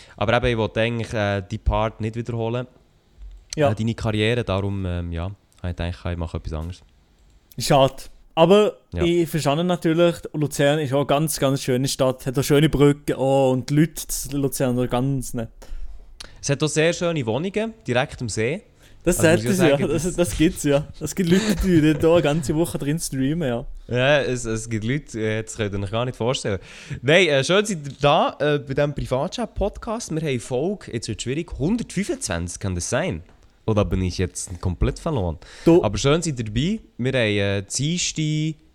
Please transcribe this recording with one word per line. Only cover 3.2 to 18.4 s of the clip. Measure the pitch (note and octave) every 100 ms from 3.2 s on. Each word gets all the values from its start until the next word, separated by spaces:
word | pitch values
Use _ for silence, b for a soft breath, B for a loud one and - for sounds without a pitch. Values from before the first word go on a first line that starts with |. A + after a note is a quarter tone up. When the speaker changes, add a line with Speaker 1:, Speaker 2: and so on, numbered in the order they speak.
| - - -
Speaker 2:
Ja. | - D3
Speaker 1:
äh, |
deine | G#2+ A2
Karriere, | A2 A#2 G#2+ G#2+ A#2+
darum, | G#2+ F#2+ G2 G2 F#2+
ähm, | F2 E2+
ja, | E2+
habe | F2 G2+ _ _ F2+
ich | F2
gedacht, | E2+ F2 F#2
ich | E2+
mache | E2 F2
etwas | -
anderes. | D#2+ E2 F2+ - _ _ _ _ _ _ -
Speaker 2:
Schade. | A#2 D3 C3+ - - - -
Aber | - E3 G3+ G#3 - _
Speaker 1:
Ja. | -
Speaker 2:
ich | E3+ E3+ E3
verstehe | D#3+ C#3+ D3
natürlich, | F3+ F3 E3+ D#3+ E3+ E3+ -
Luzern | D3+ D3 - C#3+ D3+
ist | C#3+
auch | C3+
eine | C#3
ganz, | C#3+ D#3+ -
ganz | C3+ C3+
schöne | - B2+ C3+
Stadt, | - C3 C3
hat | - C3
auch |
schöne | C3 C#3+ D3+
Brücken, | C3 C#3+ C#3+ - C#3
oh, | C3 C3+ C3+
und | C3 B2
die |
Leute | D3 E3 - - - C3
in | C#3+
Luzern | C3+ - C3 B2
sind | B2
ganz | B2 C3 C3+ B2
nett. | B2 A2+ - b b b b b - B B
Speaker 1:
Es | -
hat | C3+
auch | D3+
sehr | D3+ D#3+
schöne | E3+ F3 E3 A2+
Wohnungen, | A2+ F3+ G#3 A3+ A3 -
direkt | A#2+ C3+ -
am | B2
See. | G#2+